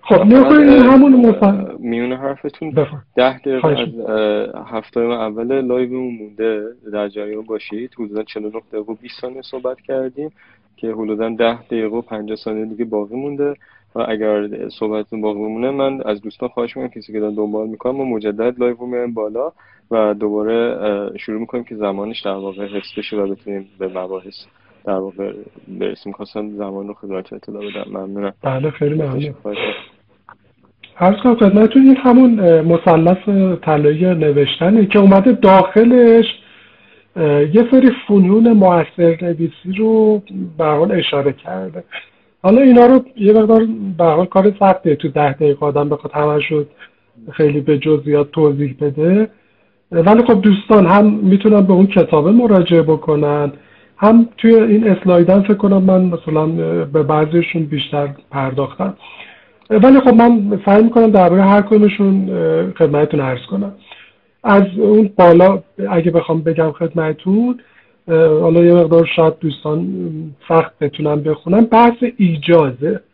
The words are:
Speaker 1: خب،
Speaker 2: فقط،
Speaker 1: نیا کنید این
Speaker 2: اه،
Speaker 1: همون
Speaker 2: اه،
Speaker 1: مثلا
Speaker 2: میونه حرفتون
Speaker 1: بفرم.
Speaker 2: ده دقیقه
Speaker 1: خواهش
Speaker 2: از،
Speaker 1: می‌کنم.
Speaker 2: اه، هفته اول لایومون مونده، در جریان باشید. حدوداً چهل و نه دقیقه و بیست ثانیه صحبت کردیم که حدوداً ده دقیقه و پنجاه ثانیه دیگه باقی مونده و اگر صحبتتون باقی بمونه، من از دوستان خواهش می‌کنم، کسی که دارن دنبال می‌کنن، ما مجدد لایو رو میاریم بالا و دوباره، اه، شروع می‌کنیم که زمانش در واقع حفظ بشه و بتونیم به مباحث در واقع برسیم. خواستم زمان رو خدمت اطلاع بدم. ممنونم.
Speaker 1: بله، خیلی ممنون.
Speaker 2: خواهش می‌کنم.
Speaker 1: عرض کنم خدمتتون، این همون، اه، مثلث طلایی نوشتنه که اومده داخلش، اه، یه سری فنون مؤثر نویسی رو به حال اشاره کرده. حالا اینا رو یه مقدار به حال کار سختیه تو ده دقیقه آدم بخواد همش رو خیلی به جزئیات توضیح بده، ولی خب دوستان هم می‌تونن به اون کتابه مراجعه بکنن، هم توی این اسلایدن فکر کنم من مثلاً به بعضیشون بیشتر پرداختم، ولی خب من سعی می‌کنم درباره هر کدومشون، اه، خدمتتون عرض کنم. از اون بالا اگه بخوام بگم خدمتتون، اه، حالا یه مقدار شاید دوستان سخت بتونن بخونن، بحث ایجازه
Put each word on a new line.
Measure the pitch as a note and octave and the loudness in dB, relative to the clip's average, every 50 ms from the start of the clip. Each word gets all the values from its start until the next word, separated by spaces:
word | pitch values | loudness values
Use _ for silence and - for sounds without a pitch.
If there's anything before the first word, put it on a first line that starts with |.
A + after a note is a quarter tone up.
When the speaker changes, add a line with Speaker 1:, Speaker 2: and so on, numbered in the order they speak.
Speaker 1:
خب، | _ - A3 | _ 2 2
Speaker 2:
فقط، | F3 F#3 | 4 4
Speaker 1:
نیا | G#3 A#3 C4+ C4+ | 6 6 6 6
کنید | C4+ D4+ D4+ D4 C#4+ | 4 4 4 6 6
این | C#4 C4 B3 | 6 6 6
Speaker 2:
اه، | B3 C4+ | 6 6
Speaker 1:
همون | C4+ C#4 C#4+ C4 | 6 6 6 6
Speaker 2:
اه، | B3 | 4
Speaker 1:
مثلا | A#3+ A3+ G#3+ - - G3 G3+ G3 G3 - - - | 4 2 2 2 2 0 0 0 -6 -10 -14 -12
Speaker 2:
میونه | - A#2+ A#2 A#2 A#2+ B2 B2+ B2+ | -10 -8 -6 -6 -6 -6 -8 -8
حرفتون | C3+ C#3 C#3 C3+ _ D3 - - D#3+ D#3 | -8 -10 -10 -8 _ -14 -14 -12 -14 -6
Speaker 1:
بفرم. | C#3+ D3+ D3 C#3 - C#3 - _ _ | -4 -4 -4 -4 -6 -18 -20 _ _
Speaker 2:
ده | - B2+ C3 C3 B2+ | -2 0 0 -2 -4
دقیقه | _ C#3+ C3+ C3 | _ -6 -6 -4
Speaker 1:
خواهش | B2 D#3 C#3+ B2+ | -2 -2 -2 -4
Speaker 2:
از، | A#2+ A#2 | -6 -8
Speaker 1:
می‌کنم. | A2+ A#2 A2 - A2 | -10 -12 -10 -8 -6
Speaker 2:
اه، | A2 G#2+ G#2+ G#2 G#2 G#2+ - - - - - - A2 | -4 -2 -2 -4 -4 -6 -8 -12 -16 -18 -12 -12 -12
هفته | G#2+ - _ B2 | -12 -8 _ -6
اول | A#2 A#2 A#2+ A#2 A2+ A2 G#2+ A2 A#2 A#2+ C3+ C3+ | -4 -4 -4 -6 -8 -8 -8 -10 -8 -6 -4 -4
لایومون | B2+ B2 B2 B2+ B2+ B2 B2+ B2+ B2+ B2+ A#2+ A2+ | -4 -4 -4 -4 -4 -6 -6 -10 -10 -10 -12 -14
مونده، | G#2+ G#2 G#2 G#2+ A2 A2+ A2 G#2+ G#2 A2 B2 B2 _ G#2+ G2+ | -16 -20 _ -6 -6 -6 -4 -6 -8 -12 -16 _ _ -10 -8
در | G#2 G#2 G2+ | -8 -8 -8
جریان | G2 G#2+ G#2 G#2 G#2+ G#2+ | -8 -12 -12 -12 -12 -14
باشید. | A2 A2 A2 G#2 - - G#2+ G#2+ A#2+ C3 _ - | -12 -10 -12 -12 -12 -12 -14 -14 -14 -14 _ -14
حدوداً | A#2 G#2 G2+ G#2+ A2 | -14 -12 -10 -12 -12
چهل | - - A2 G#2 | -12 -14 -12 -12
و | G#2+ | -12
نه | G#2+ A2+ A2 _ | -12 -14 _ _
دقیقه | - G#2+ G#2 G#2+ | -14 -12 -12 -12
و | A2+ G#2+ | -14 -16
بیست | B2 A#2+ - - | -16 -20 -20 -16
ثانیه | - B2+ B2+ C3 | -16 -16 -16 -16
صحبت | B2+ - - C3 B2+ B2+ C3 _ | -20 -16 -18 -10 -10 -10 -10 _
کردیم | _ - C#3 C3 C3 C3 B2+ C#3 D3 D#3 _ _ _ _ _ _ _ _ _ _ | _ -10 -8 -8 -8 -8 -10 -12 -14 -14 _ _ _ _ _ _ _ _ _ _
که | - A2+ | -12 -10
حدوداً | A2 A2 A2+ G#2+ G#2+ G#2 A2+ A2+ | -10 -8 -8 -8 -6 -6 -6 -8
ده | A#2 A2 A#2+ A2+ A#2+ A#2+ A#2 | -4 -2 -2 -4 -4 -6 -12
دقیقه | _ B2 A#2 A2 A2 G#2+ | _ -8 -6 -6 -6 -8
و | A#2 | -8
پنجاه | A#2+ _ A2+ G#2+ G#2 G#2 A2 G#2+ | -10 _ -14 -14 -12 -12 -14 -12
ثانیه | - A2+ A2 G#2+ A2 | -10 -10 -10 -10 -10
دیگه | A2 A2 G#2 A#2+ | -12 -10 -10 -10
باقی | A2+ A2 G#2 G#2 G2+ A2 | -6 -6 -8 -8 -8 -10
مونده | B2+ C#3 D3 C#3+ C#3 C#3+ C#3+ C#3+ _ _ _ _ _ _ _ _ | -12 -12 -10 -8 -6 -6 -6 -6 _ _ _ _ _ _ _ _
و | A2+ A#2 A#2+ | -8 -8 -6
اگر | A2+ G#2+ A2 G#2+ G#2+ G#2 G#2 G#2 G#2 - - G#2 | -6 -6 -4 -4 -2 -4 -4 -8 -10 -12 -14 -14
صحبتتون | G#2 - A2 G#2+ G#2+ G#2+ G#2 _ - A2 | -10 -10 -8 -6 -6 -8 -8 _ -12 -8
باقی | G#2+ G#2+ G#2 G2+ | -6 -6 -6 -6
بمونه، | G#2+ G#2+ A2 A2+ A#2+ C3 | -8 -10 -8 -6 -6 -6
من | C#3 C#3 C#3 C3+ C3+ C3+ - | -4 -4 -4 -6 -6 -8 -8
از | G#2+ G#2+ G#2 | -8 -8 -8
دوستان | G#2 A2 - _ B2+ B2 | _ -18 -14 _ -12 -10
خواهش | _ - A#2+ A#2 - C3+ | _ -8 -10 -8 -10 -12
می‌کنم، | C3 B2 _ A#2 | -14 -14 _ -16
کسی | G#2 _ G#2+ | -20 _ -10
که | A2 | -8
دارن | G#2+ G#2+ G#2 | -8 -6 -6
دنبال | G#2 G#2+ G#2 G#2 G#2+ A2 A2 | -6 -8 -6 -6 -8 -8 -8
می‌کنن، | A2 G#2+ - B2 C3 C#3 | -12 -10 -8 -8 -6 -6
ما | C#3 | -6
مجدد | C3 A#2+ A2 G#2 G#2+ G#2 G#2 A2+ A#2+ B2 B2 | -6 -6 -6 -6 -8 -6 -4 -6 -6 -4 -4
لایو | B2 B2 A#2+ | -4 -6 -6
رو | A#2 B2 | -6 -12
میاریم | B2 B2 B2 A#2+ A#2+ A#2 | -10 -8 -8 -8 -8 -8
بالا | A2+ G#2+ G#2+ G#2+ A#2 C3+ D#3+ _ _ _ _ _ _ _ _ | -8 -10 -8 -8 -8 -10 -10 _ _ _ _ _ _ _ _
و | A2+ A2+ G#2+ G#2 G#2 | -4 -2 -2 -2 -2
دوباره، | G#2 A2 G#2 G#2 G#2 G#2+ A2 A2+ A#2 A#2 A#2+ A#2+ E2 | -4 -6 -6 -4 -4 -4 -4 -4 -2 -4 -4 -6 -6
اه، | G2 G#2 G2+ G2+ G2+ G2 F#2+ - | -6 -6 -6 -6 -8 -10 -12 -14
شروع | - - A2 A2 | -14 -12 -10 -10
می‌کنیم | A#2 A2 - B2 A#2 | -10 -10 -10 -12 -12
که | _ A#2 | _ -12
زمانش | G#2+ G#2+ G2+ G2 G2 G2+ G#2+ A2+ - | -8 -8 -6 -6 -6 -10 -10 -12 -12
در | - G2+ | -10 -10
واقع | G2 G2 G2 G2 F#2+ G2 G2+ | -10 -8 -10 -12 -12 -12 -14
حفظ | G2+ G2+ G2+ - - - - | -12 -12 -12 -14 -12 -14 -14
بشه | G#2 - - G#2 | -12 -10 -8 -6
و | G2+ G2 | -6 -6
بتونیم | G2 F#2+ _ G#2 G2+ G2 G2 G2 _ F#2+ | -8 -12 _ -14 -12 -12 -14 _ _ _
به | F#2+ F#2+ | -12 -10
مباحث | F#2 F#2+ F#2 F#2 F#2+ F#2+ F#2 G2 - - - _ _ _ _ _ _ _ _ | -10 -10 -12 -10 -12 -14 -14 -16 -20 -20 -20 _ _ _ _ _ _ _ _
در | G2+ G2 | -8 -8
واقع | F#2+ F#2+ G2 F#2+ G2 G2 G2+ G2+ - - - _ - _ - | -8 -8 -10 -12 -12 -12 -12 -12 -14 -20 -20 _ -20 _ -20
برسیم. | F#2+ F#2+ F#2+ G2 G2+ - _ G2+ G2 | -12 -10 -10 -10 -10 -12 _ -20 -16
خواستم | _ G#2 G2+ _ G#2+ G#2 G#2+ G#2 G2+ | _ -18 -16 _ -14 -14 -12 -12 -12
زمان | G2+ G2 G2 G2 G2 G2+ | -12 -12 -12 -12 -14 -14
رو | G2+ | -16
خدمت | _ - G2+ F#2+ F#2 F#2+ _ G#2+ | _ -16 -12 -12 -12 -12 _ -18
اطلاع | G#2 _ - G#2+ G#2 | -20 _ -18 -16 -14
بدم. | G#2 G#2 G2 G#2 G#2 G#2 G2+ G2 | -14 -14 -14 -14 -14 -12 -12 -14
ممنونم. | F#2+ F#2+ G2 G2+ G2+ G2 F#2+ _ | -14 -12 -12 -10 -10 -10 -12 _
Speaker 1:
بله، | - C#3 C3 C3 C#3 D#3 | -10 -8 -8 -6 -6 -8
خیلی | C#3+ - D3+ C#3+ D3+ | -6 -4 -6 -4 -4
ممنون. | D#3 D#3 C#3 C3 C3+ C#3+ D3 C3+ _ | -4 -6 -6 -6 -8 -8 -10 -12 _
Speaker 2:
خواهش | _ G#2+ G#2 G2+ | _ -12 -10 -8
می‌کنم. | - G#2 - - - _ _ _ _ _ _ _ _ - - _ _ _ _ _ _ _ _ _ - _ _ - | -10 -10 -10 -14 -18 _ _ _ _ _ _ _ _ -20 -20 _ _ _ _ _ _ _ _ _ -20 _ _ -2
Speaker 1:
عرض | F3 F#3 G#3 G#3+ - | 0 0 0 2 0
کنم | B3+ A#3 | 0 2
خدمتتون، | A#3 A3 G3 G3 G#3 A3 A3 - C4+ | 4 2 2 4 4 2 4 4 6
این | C4+ C4+ C4 C4 | 6 6 6 4
همون، | C4+ B3+ A#3+ B3+ C4 B3+ A#3 G#3 | 4 4 4 6 6 4 4 2
اه، | G3 F3 E3 D#3+ | 4 4 4 4
مثلث | D#3+ E3+ E3+ E3 - F#3+ E3 D#3+ D#3+ E3+ F#3 F#3 - G#3 G3+ G3 F#3+ F#3 F3+ F3 | 4 2 0 2 2 2 2 4 4 2 0 0 -2 -2 0 0 0 0 -2 -4
طلایی | - D#3+ D#3 D3 D3+ D3 D3+ D#3 F3+ | -2 -2 -2 2 2 0 2 2 0
نوشتنه | F#3 F3+ D#3+ D3+ D3+ C#3+ C#3+ C#3+ C#3 - - E3 F3+ G#3 A3+ G#3 | -2 0 0 0 0 0 0 0 -2 -2 -2 0 2 4 2 2
که | - - G#3 | 2 2 4
اومده | G3 G3 G3 G3 F#3+ C4 | 4 6 4 6 4 2
داخلش، | A#3+ - - G3 F#3+ F#3+ F#3 F#3 - G#3+ A3+ A#3+ B3 B3 A#3+ A#3 A3+ A#3 A3 A3+ - - _ _ _ _ _ _ _ _ _ _ _ _ _ _ _ | 0 4 4 4 6 6 4 2 2 2 4 4 6 6 6 6 6 4 4 2 -4 -14 _ _ _ _ _ _ _ _ _ _ _ _ _ _ _
اه، | F#3+ D#3+ D3+ D3 D3 D3 D3+ D#3 | -4 -2 0 2 0 0 2 2
یه | G#3+ A#3+ A#3+ | 2 2 4
سری | C4+ C4 C4 B3+ A#3 - - - | 4 4 4 4 2 0 -4 0
فنون | G#3 G3+ F#3+ F3+ G3 A3 A3+ A#3 A3+ | 2 2 4 4 4 2 4 4 4
مؤثر | G#3 F#3+ F#3 F3 E3+ D#3 - _ - E3+ E3+ E3 E3 | 4 4 4 4 2 0 -2 _ 0 0 0 0 0
نویسی | F3+ F3 E3+ D#3 E3 E3 - _ _ F3+ F#3+ F#3+ | -4 -6 -4 -4 -6 -6 -8 _ _ -10 -6 -4
رو | A3 A3 A3 A3 A3 G#3+ G#3+ G#3 G3 _ G3 F#3+ F#3 F3 D#3+ D#3 | -2 0 2 2 2 2 0 -2 -4 _ -12 -12 -12 -12 -8 -6
به | E3 | -2
حال | D3+ D3+ D3 E3 G3 | -2 0 0 0 0
اشاره | G3+ F3 - - - C#3+ C#3 C#3+ C3+ | -2 -4 -4 -4 -4 -2 -2 -4 -6
کرده. | _ _ - F3+ F#3+ - F#3 D#3+ F2+ - _ - - - _ _ _ _ _ _ _ - | _ _ -12 -12 -10 -12 -12 -14 -16 -18 _ -20 -20 -20 _ _ _ _ _ _ _ 0
حالا | F#3 A3 B3 | 2 2 4
اینا | C#4 C4 B3 A#3+ A#3+ | 6 6 6 6 6
رو | B3 C4 C4 B3+ - _ | 6 6 4 2 -2 _
یه | A#3 G#3 G3 G#3+ | -2 2 2 4
مقدار | A3 A3 G#3+ A3+ A3+ A3+ A3+ A3 A3 G3+ G3 F#3 D#3+ | 4 4 4 4 2 2 0 -4 -8 -8 -10 -4 -2
به | E3+ | 0
حال | E3 F3+ F#3 F3+ | 0 2 0 -2
کار | F3+ - F#3+ F#3+ G#3 G3 - | 0 0 2 2 2 0 2
سختیه | G3+ F#3+ F#3 F#3+ - E3+ D3 | 2 0 0 0 0 -2 -2
تو | - - D#3 | -2 -4 -6
ده | C3+ D3+ D3 C#3+ C3+ | -4 -2 -2 -2 -2
دقیقه | - D#3 D3 C#3 C#3 D#3 | -2 -2 -2 0 0 -4
آدم | D3 C#3+ D3 D3 D3 | -4 -2 -2 -2 -2
بخواد | D3 C#3+ - D3 - | -4 -6 -8 -10 -6
همش | D3+ D3 D3+ D3+ D3 C#3+ - | -4 -2 -2 -2 -2 -4 -4
رو | D#3+ D3+ D3 D3 _ _ - _ _ _ _ _ _ _ - - | -4 -6 -6 -6 _ _ -20 _ _ _ _ _ _ _ -20 -20
خیلی | C3+ - D#3+ D3 C#3+ D3 | -4 -2 -2 0 0 -2
به | C#3 C#3+ D3+ C#3 | -2 -2 -2 -2
جزئیات | C3 D#3 D#3 D3 C#3 D3 D3 D3 C#3+ C#3+ | 0 0 -2 -2 0 -2 -2 -2 -2 -2
توضیح | - E3 D#3 D3 C#3+ C3+ D3 C#3 B2+ - | -2 0 0 0 0 0 -4 -6 -6 -6
بده، | D3+ D3 C#3 D3 D#3 E3+ F#3+ G#3 A3 A3 _ _ _ _ _ _ _ _ _ _ _ _ | -6 -6 -4 -2 0 0 2 2 0 -2 _ _ _ _ _ _ _ _ _ _ _ _
ولی | - E3+ E3 F#3+ G#3+ A#3 A#3+ | -2 0 2 4 4 4 4
خب | A#3+ A#3 G3 | 2 2 2
دوستان | F#3+ G#3+ G3 G3 - - A3 G#3 F#3+ | 4 2 2 2 0 2 2 4 4
هم | E3 F#3 G3+ G#3 | 4 4 4 4
می‌تونن | G#3 G#3 G#3+ G#3 F#3+ F#3+ G3 - A3 G#3 G#3 | 2 2 0 0 2 0 2 2 2 4 4
به | F#3+ F#3 F#3+ | 4 2 4
اون | F3+ G3 G3 | 2 2 2
کتابه | - F#3+ E3 - - D#3 D3 E3+ | 2 0 0 2 2 0 2 4
مراجعه | G#3+ A#3+ B3 A3+ G#3 F#3 F3 E3+ E3+ E3 | 2 2 4 4 2 2 2 2 2 2
بکنن، | D#3 D3+ D#3 D3+ - - D3+ D3 D3+ D3 D3 D3 D3 C#3+ C#3 - _ _ _ _ _ _ _ _ | 2 2 0 -2 0 -2 -2 -2 0 -2 -2 -2 -4 -6 -6 -10 _ _ _ _ _ _ _ _
هم | - G#3+ A3+ A#3 A#3 - - - | 2 4 4 4 4 2 -4 -2
توی | - A3+ A3+ | 2 4 4
این | A3+ A3 A3+ G#3 G#3+ A3+ G#3+ | 4 4 4 2 2 2 2
اسلایدن | F#3 F#3+ - F#3 F3+ F3 F3 E3+ F#3+ G3+ | 0 0 2 2 2 4 4 4 4 2
فکر | G3 - G#3 | 2 0 -2
کنم | G3+ - G3+ G3 G3 F#3 | 0 0 0 2 2 2
من | F#3+ F#3+ F#3 | 2 2 2
مثلاً | F#3 F#3 E3+ E3 - D#3+ D#3 D#3 D#3 D#3+ E3 E3 E3 E3 E3 E3+ E3 | 2 0 -4 -6 -8 -4 -4 -2 -2 -2 -4 -4 -4 -4 -4 -4 -6
به | D3 C#3 D#3 D3 | -2 -2 -2 0
بعضیشون | C#3 D#3 D3+ D#3 D3+ D#3+ E3+ E3+ - - E3+ D#3+ | 0 0 0 0 0 -2 -4 -4 -4 -6 -6 -6
بیشتر | D3 D3+ C#3+ C3+ - - D3 C#3+ C#3+ C#3 - _ _ | -6 -6 -8 -8 -6 -6 -6 -6 -6 -8 -14 _ _
پرداختم، | - C#3 C3+ C3 C3 C3+ C3+ C3 - _ F#3+ G3 - _ - - - - - - - _ _ _ _ _ _ _ | -8 -6 -6 -6 -4 -6 -6 -6 -6 _ -8 -8 -8 _ -20 -20 -20 -20 -20 -20 -20 _ _ _ _ _ _ _
ولی | A3 G#3+ G3 C4 C4+ C#4 | 0 4 6 6 6 6
خب | B3+ B3+ A#3 | 6 4 4
من | A3 A#3 A#3+ A#3+ A3+ G3+ G3+ G#3 F#3+ - | 6 6 6 4 2 0 -2 -4 -4 0
سعی | - G3 G#3 A3+ | 2 4 4 4
می‌کنم | A3+ A3+ A#3+ A3+ A3 | 4 4 4 2 4
درباره | G3+ G3 F3+ F3 F3 F#3+ G3 | 4 4 4 4 4 4 4
هر | G3 G3+ G#3 | 4 4 2
کدومشون، | G3+ G3+ A3 G#3+ G#3 G#3 G3+ - G3+ G3 G3 G3 F#3+ F#3+ | 2 2 2 4 4 2 2 0 0 0 0 0 -2 -4
اه، | F#3+ F3 E3 D#3+ D#3+ D#3+ F3 F#3+ | -4 -4 -2 -2 -2 -2 -2 -4
خدمتتون | F#3 - E3 D3 C#3+ D3 D3+ D3 D#3 D3 | -2 0 0 0 2 0 0 0 -2 -4
عرض | C3+ C3 B2+ A#2+ - - | -4 -4 -6 -8 -10 -10
کنم. | G3 G3 G3+ G3+ - - _ _ - - - _ _ _ _ _ _ _ _ | -8 -6 -6 -8 -10 -16 _ _ -20 -20 -20 _ _ _ _ _ _ _ _
از | - G3+ G3 F#3+ F#3 F3+ G#3 | 2 2 4 2 2 -2 -2
اون | A3 G3+ G#3+ G#3+ A3 G3 - - | 0 4 4 4 2 2 2 4
بالا | F3+ F3 E3 E3+ F3+ F#3+ G3 G3 - _ _ - G3 G3+ | 6 6 8 6 6 4 2 0 -6 _ _ -10 -8 -4
اگه | F#3+ E3+ E3 F3 | -2 -2 -2 0
بخوام | D#3 E3+ D#3+ - D#3+ E3 | 0 -2 -2 -2 -6 -4
بگم | D3+ E3 D#3+ D#3 D#3+ D#3+ | -2 -4 -2 -2 -2 -2
خدمتتون، | D3 - E3+ D#3+ E3 E3 D#3+ D#3 D#3 D#3 - F#3 F#3+ G#3+ A#3+ B3 B3 B3 _ _ _ _ _ _ _ _ _ - | -2 -6 -8 -6 -4 -4 -4 -4 -6 -6 -4 -2 -2 0 0 -2 -4 -8 _ _ _ _ _ _ _ _ _ -2
اه، | E3 D#3+ E3 D#3+ D#3 D#3 | 2 2 4 4 2 2
حالا | E3+ E3+ E3 E3+ F3 | 2 2 4 4 6
یه | E3+ F3 | 6 6
مقدار | F3 E3+ D#3+ E3 E3 E3 E3 - | 4 4 4 4 2 2 2 0
شاید | - E3 D#3+ D#3+ _ | 0 0 0 0 _
دوستان | - D#3+ C#3 - - D3+ D3+ D#3+ F3 F#3 G3 F#3 F3+ E3+ D#3 D#3 D#3+ D#3 C#3 _ _ - | -6 -8 -8 -6 -8 -6 -6 -4 -6 -6 -8 -8 -8 -10 -10 -10 -14 -14 -18 _ _ 0
سخت | E3+ E3 D#3+ - _ _ | 0 0 0 0 _ _
بتونن | D#3 C#3+ C#3+ - D#3 D3 D3+ | -8 -8 -6 -6 -4 -4 -4
بخونن، | D3+ C#3+ D#3 D3+ D3 _ E3+ F3+ G#3+ | -4 -2 -4 -6 -6 _ 0 2 2
بحث | A3+ A3+ - A3 A#3+ A#3+ A#3 A#3 B3 A#3 - _ | 2 4 4 4 4 4 2 0 -4 -6 -2 _
ایجازه | G3+ F3 E3 D3+ C#3+ D#3+ E3+ E3 D#3 C3+ B2 A#2+ C#3 E3 G3 - _ _ | 0 0 0 -2 0 2 4 4 4 2 -2 -6 -6 -6 -6 -6 _ _